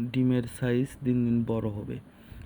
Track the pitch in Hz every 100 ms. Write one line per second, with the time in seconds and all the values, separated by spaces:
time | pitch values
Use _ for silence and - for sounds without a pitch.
0 | 120 127 127 127 120 - 123 123 139 -
1 | 127 123 120 117 113 113 110 104 - 123
2 | - - - -